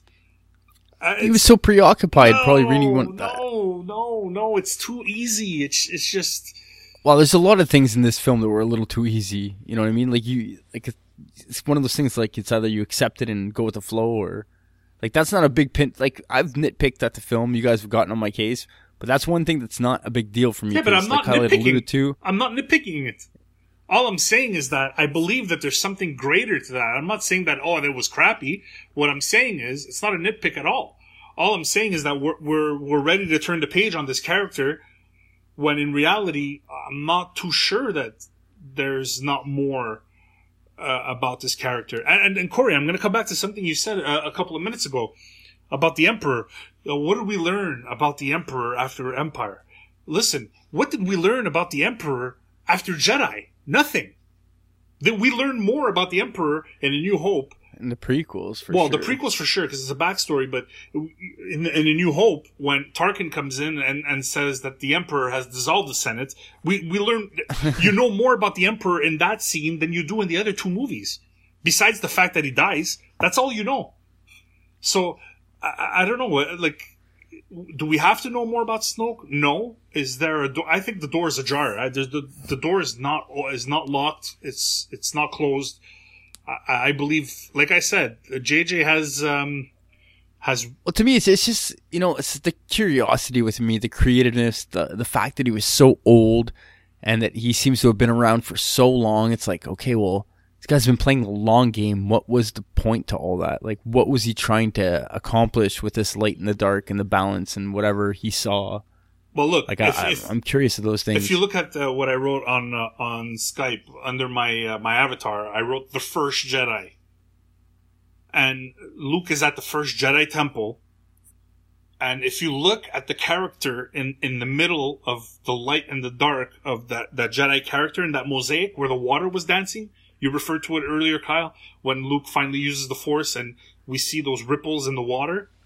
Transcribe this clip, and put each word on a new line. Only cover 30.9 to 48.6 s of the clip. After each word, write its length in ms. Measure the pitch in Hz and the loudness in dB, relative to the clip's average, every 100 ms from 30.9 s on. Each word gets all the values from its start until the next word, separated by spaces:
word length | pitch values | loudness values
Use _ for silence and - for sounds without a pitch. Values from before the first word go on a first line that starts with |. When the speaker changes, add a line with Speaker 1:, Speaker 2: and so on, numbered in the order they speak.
| _ _ - - - | _ _ -20 -14 -2
Speaker 1:
All 160 | 185 | 0
I'm 120 | 196 156 | 0 0
saying 260 | 202 220 | 0 0
is 120 | 170 | 0
that 160 | 147 143 | -2 -2
we're, 200 | 143 156 | -2 -4
we're, 380 | 151 156 151 143 | -2 0 0 -2
we're 220 | 143 147 | 0 0
ready 240 | 143 190 185 | 2 2 2
to 100 | 156 | 0
turn 200 | - 170 | 0 -2
the 80 | 151 | 0
page 260 | 180 214 | 0 0
on 120 | 165 139 | 0 -4
this 160 | 127 | -4
character, 600 | - 185 190 - 135 156 _ _ _ _ _ _ _ - | 0 0 -2 -2 -2 -4 _ _ _ _ _ _ _ -4
when 220 | 147 147 | 0 0
in 120 | 147 | 0
reality, 680 | 147 156 208 190 147 143 143 - 143 139 | 2 2 2 0 -4 -6 -8 -14 -16 -12
I'm 180 | 139 151 | -8 0
not 300 | 175 180 - | 0 0 -8
too 160 | 180 | -4
sure 400 | 143 - 208 262 | -2 0 0 -2
that 340 | 160 117 - - _ _ _ 143 | -4 -6 -10 -20 _ _ _ -14
there's 480 | 135 135 135 131 131 | -6 -4 -4 -4 -6
not 260 | 139 139 139 | -4 -4 -4
more, 540 | 139 139 131 117 110 _ _ _ _ _ _ _ - | -4 -2 -2 -6 -8 _ _ _ _ _ _ _ -12
uh, 240 | 131 127 127 | -6 -6 -6
about 360 | 120 127 123 | -6 -4 -4
this 120 | 127 | -6
character. 480 | - - 123 - 117 143 | -6 -4 -6 -6 -6 0
And, 180 | 190 196 | 2 2
and, 120 | 190 | 0
and 120 | 180 | -4
Corey, 220 | - 254 147 | 0 2 2
I'm 100 | 147 | 0
gonna 120 | 180 | -2
come 140 | 208 | 0
back 160 | 220 214 | 0 -2
to 80 | - | -4
something 300 | 208 208 175 | -6 -4 -4
you 100 | 151 | -4
said 240 | 220 202 | -4 -4
a, 260 | 143 151 151 | -2 -2 -4
a 40 | |
couple 240 | - 175 156 | -6 -6 -6
of 60 | |
minutes 240 | 190 226 143 | -8 -6 -4
ago 280 | 131 113 - - - - _ - | -4 -4 -8 -20 -20 -20 _ -8
about 280 | 135 160 160 | 0 0 2
the 100 | 170 | 2
Emperor. 400 | 226 151 120 104 - - _ - | 2 0 -2 -4 -14 -20 _ -6
Uh, 80 | 143 | -2
what 200 | 151 226 | 0 0
did 100 | 202 | -2
we 100 | 202 | -2
learn 460 | 170 202 185 123 120 | -2 -2 -4 -8 -10
about 300 | 117 147 143 | -2 -2 -2
the 140 | 139 | -4
Emperor 420 | 160 - 131 | -4 -4 -6